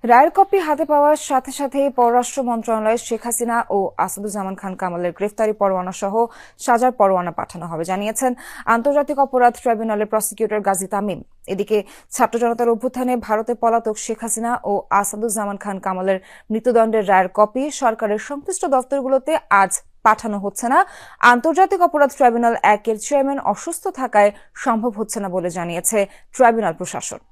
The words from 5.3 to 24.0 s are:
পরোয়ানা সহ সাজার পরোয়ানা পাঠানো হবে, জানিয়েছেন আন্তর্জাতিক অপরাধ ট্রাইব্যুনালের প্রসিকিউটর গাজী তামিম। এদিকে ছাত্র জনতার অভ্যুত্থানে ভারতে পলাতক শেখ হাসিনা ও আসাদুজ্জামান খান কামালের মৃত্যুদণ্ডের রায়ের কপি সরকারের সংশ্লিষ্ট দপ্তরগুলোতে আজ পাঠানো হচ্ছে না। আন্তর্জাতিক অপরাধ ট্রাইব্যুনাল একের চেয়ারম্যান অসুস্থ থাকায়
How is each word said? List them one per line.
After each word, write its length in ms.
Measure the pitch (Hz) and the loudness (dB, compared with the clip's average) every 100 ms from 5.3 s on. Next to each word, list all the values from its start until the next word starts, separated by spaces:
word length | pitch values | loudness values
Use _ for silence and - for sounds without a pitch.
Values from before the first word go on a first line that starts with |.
| 208 220 214 | -2 -2 0
পরোয়ানা 320 | 202 185 185 190 | 0 0 -4 -6
সহ 120 | 196 214 233 - - _ - | -4 0 -2 -4 -20 _ 0
সাজার 280 | 233 254 254 | 2 2 4
পরোয়ানা 320 | 196 185 175 - | 2 2 -2 -6
পাঠানো 260 | - 175 165 | -10 -10 -8
হবে, 120 | 165 170 | -6 -4
জানিয়েছেন 400 | 190 208 214 254 247 - - - 233 | -4 -4 -2 -2 -4 -12 -10 -2 0
আন্তর্জাতিক 420 | 254 285 285 277 269 | 2 0 0 0 0
অপরাধ 280 | 254 240 233 | 4 2 2
ট্রাইব্যুনালের 500 | 262 220 226 208 214 | -2 -2 -2 -4 -2
প্রসিকিউটর 480 | 220 208 202 220 214 202 | -2 -4 -4 -2 -2 -2
গাজী 200 | 190 190 | -2 -4
তামিম। 260 | 202 208 175 - _ - | -4 -4 -8 -12 _ -10
এদিকে 240 | 190 196 214 - - _ - | -6 -2 -2 -2 -18 _ 0
ছাত্র 200 | 240 233 | 0 2
জনতার 280 | 233 233 240 | -2 0 0
অভ্যুত্থানে 400 | 233 254 247 254 254 - | 0 -2 -4 -2 -4 -2
ভারতে 260 | 214 226 240 | -4 -2 -2
পলাতক 340 | 233 226 226 214 - | 0 0 -2 -6 -8
শেখ 140 | 220 226 | -8 -6
হাসিনা 260 | 220 233 247 - | -6 -4 -4 -4
ও 20 | 202 - 196 | -4 0 -2
আসাদুজ্জামান 560 | 202 214 226 196 202 202 | -2 -4 -6 -4 -6 -6
খান 140 | 208 190 196 | -8 -6 -6
কামালের 320 | 185 190 190 - - _ | -4 -2 -2 -4 -20 _
মৃত্যুদণ্ডের 560 | 220 247 233 226 220 196 | -2 2 2 2 2 2
রায়ের 180 | 190 180 - | 2 2 2
কপি 260 | 208 254 294 - | 0 2 -4 -2
সরকারের 380 | 254 220 220 208 - | -2 -2 -2 -4 -4
সংশ্লিষ্ট 360 | 285 285 370 349 262 | -10 -8 -6 0 0
দপ্তরগুলোতে 580 | 254 277 262 262 262 320 _ 202 | 0 -4 0 -2 0 -4 _ 2
আজ 100 | 190 - - _ 190 | 2 -2 -10 _ 0
পাঠানো 320 | - 226 202 196 | 0 -2 -6 -6
হচ্ছে 200 | - 240 | -6 0
না। 60 | 294 403 - - - 240 | 2 2 -4 -20 4 6
আন্তর্জাতিক 460 | 247 320 320 381 381 349 | 6 4 4 4 4 2
অপরাধ 240 | 302 277 - | 4 2 4
ট্রাইব্যুনাল 380 | 247 233 233 233 190 208 | 2 4 0 2 2 2
একের 220 | 226 220 - | 0 -6 0
চেয়ারম্যান 340 | 285 269 277 - | 0 0 -2 -4
অসুস্থ 300 | 202 - 330 381 | -4 -6 -8 -8
থাকায় 320 | 269 | -6